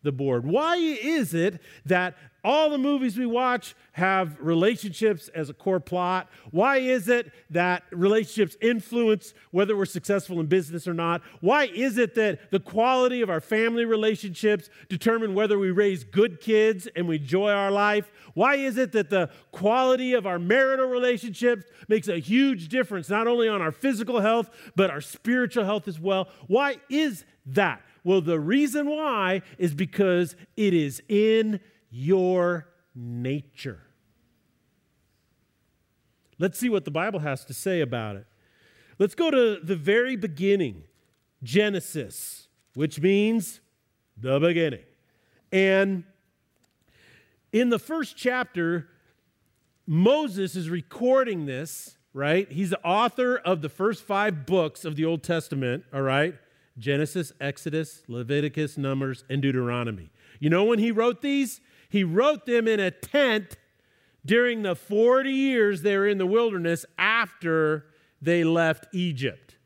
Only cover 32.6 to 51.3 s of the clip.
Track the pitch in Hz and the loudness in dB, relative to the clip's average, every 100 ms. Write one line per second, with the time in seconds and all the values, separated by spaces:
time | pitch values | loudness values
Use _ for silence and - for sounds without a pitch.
32.6 | 151 _ _ 123 120 120 127 143 139 - | -8 _ _ -16 -12 -8 -4 -6 -8 -14
33.6 | 139 90 _ _ _ _ _ _ _ _ | -14 -14 _ _ _ _ _ _ _ _
34.6 | _ _ _ _ _ _ _ _ _ _ | _ _ _ _ _ _ _ _ _ _
35.6 | _ _ _ _ _ _ _ _ 185 - | _ _ _ _ _ _ _ _ -4 -2
36.6 | 247 208 151 151 190 196 151 131 - 123 | -2 -2 -2 -4 -4 -4 -6 -6 -8 -8
37.6 | - 180 143 120 110 98 104 _ _ _ | -4 -2 -2 -4 -8 -10 -16 _ _ _
38.6 | _ _ _ _ 202 - 330 277 233 208 | _ _ _ _ -2 0 0 4 2 0
39.6 | 165 185 147 214 247 254 185 147 190 196 | -6 -6 0 0 2 -2 -6 -2 0 2
40.6 | 151 92 - _ _ _ _ _ 120 147 | 0 -6 -18 _ _ _ _ _ -2 0
41.6 | 208 196 - 156 113 - - - _ _ | 2 -2 -6 -10 -10 -12 -14 -16 _ _
42.6 | _ - 151 - 170 196 214 226 185 - | _ -6 -4 0 0 2 2 0 -4 -12
43.6 | _ _ _ _ _ - 127 135 165 170 | _ _ _ _ _ -12 -2 2 2 2
44.6 | 160 123 - _ _ _ _ _ _ 190 | 0 -4 -14 _ _ _ _ _ _ 0
45.6 | 190 190 196 190 170 _ _ _ _ _ | 2 4 2 -2 -8 _ _ _ _ _
46.6 | _ _ _ _ _ _ _ _ _ 214 | _ _ _ _ _ _ _ _ _ 0
47.6 | 247 226 - 320 285 - 247 254 247 175 | 2 0 -2 -6 -6 -4 -2 -2 -4 -4
48.6 | 165 170 147 _ _ _ _ _ _ _ | -2 -2 -6 _ _ _ _ _ _ _
49.6 | _ _ - 156 196 294 302 190 190 180 | _ _ -2 4 4 4 0 -4 -6 -6
50.6 | 160 175 - - 247 262 254 | -6 -6 -8 -4 0 2 2